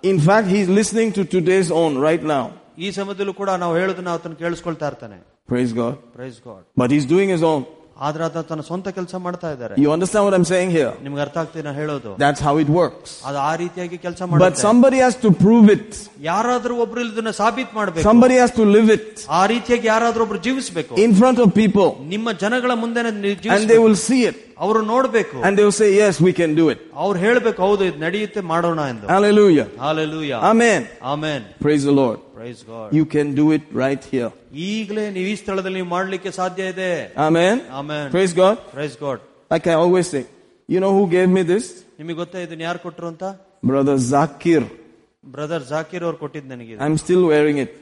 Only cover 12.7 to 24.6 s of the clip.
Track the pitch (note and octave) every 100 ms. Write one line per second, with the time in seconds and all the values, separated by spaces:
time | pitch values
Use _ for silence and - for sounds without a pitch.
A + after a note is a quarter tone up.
12.7 | E3 D3+ - - - C#3 C#3+ C#3+ E3 F3
13.7 | F3+ F3+ F3 F3 E3+ F3+ D3+ F#3 - G#3
14.7 | A#3+ C4 C4 B3+ B3 A3 E3+ F#3+ A#3 G#3
15.7 | G3+ - - - - D3+ F#3 A#3+ B3 A#3+
16.7 | A#3+ A#3 A#3 A#3+ G#3+ A3 G3+ G#3+ A3+ B3+
17.7 | G#3+ G3+ E3 G3+ A#3 B3+ B3+ B3 - G#3+
18.7 | G#3 A3 G#3+ - - - D#3+ G3+ A#3 -
19.7 | A#3+ A3 A3 A#3 A3+ A3 G3+ F#3+ C4 -
20.7 | E3+ D3+ C#3 A3+ F#3+ B3+ A#3+ A3+ G#3 G#3+
21.7 | G3 F3 - C#3+ G3+ A3+ F3+ G3+ B3 B3
22.7 | A#3 A#3 A#3 A#3 G#3 G3+ G3+ A3 G3 G#3+
23.7 | A3+ A3+ G3+ - C4 G#3+ - - -